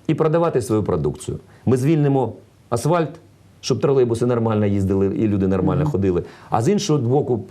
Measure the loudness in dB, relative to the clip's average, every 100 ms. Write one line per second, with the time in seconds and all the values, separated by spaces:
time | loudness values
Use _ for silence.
0 | -4 0 2 2 0 0 0 -2 0 -2
1 | -2 -6 -10 -12 -14 -8 0 0 2 2
2 | 2 0 -2 -6 -20 _ -6 -2 0 0
3 | -2 -8 -20 _ -20 -10 -4 -2 2 2
4 | 2 2 0 0 0 0 0 0 0 2
5 | 0 0 0 0 0 0 0 0 0 0
6 | 0 0 -4 -14 -4 -2 0 0 0 0
7 | 2 0 0 -4 -6